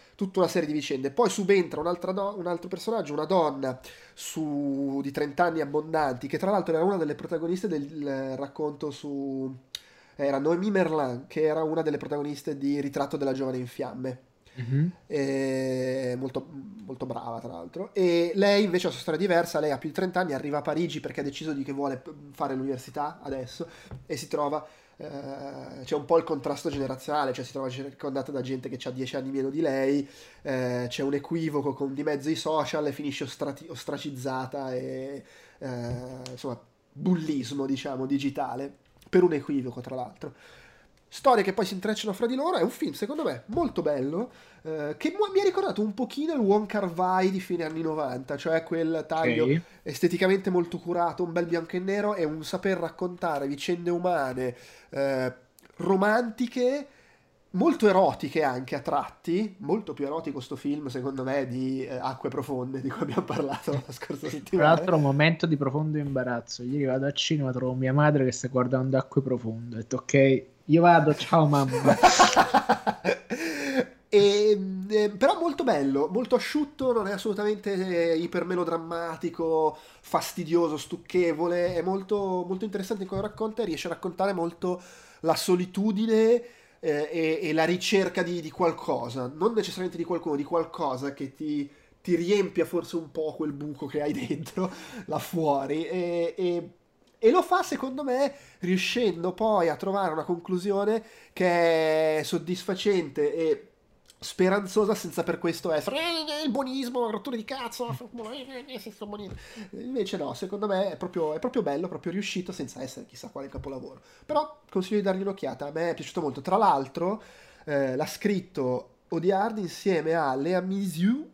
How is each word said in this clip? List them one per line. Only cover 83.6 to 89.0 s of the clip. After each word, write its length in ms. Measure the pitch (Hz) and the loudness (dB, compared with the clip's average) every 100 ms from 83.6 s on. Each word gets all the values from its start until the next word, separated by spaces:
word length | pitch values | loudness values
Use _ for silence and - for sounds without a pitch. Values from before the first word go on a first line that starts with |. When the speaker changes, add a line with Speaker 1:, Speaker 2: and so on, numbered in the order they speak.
Speaker 1:
e 40 | 208 | -2
riesce 220 | 151 175 | -2 -4
a 40 | |
raccontare 420 | 165 185 170 196 | -4 -4 0 2
molto 480 | 185 170 - 180 180 - - - - | 2 -2 -2 -2 -2 -6 -20 -20 -2
la 160 | 160 151 | 2 2
solitudine, 1080 | - 180 180 - 214 202 226 220 220 240 240 - _ _ | 4 2 2 0 0 2 4 6 6 4 2 -16 _ _
eh, 280 | 165 147 151 | -2 0 0
e, 280 | 170 160 160 | 0 0 0
e 100 | 165 | 0
la 100 | 160 | 2
ricerca 600 | 160 180 - 196 185 - | 2 2 2 2 2 0
di, 180 | 175 175 | -2 -4
di 80 | 156 | -6
qualcosa, 800 | - 170 160 - 127 | 0 0 0 -2 -2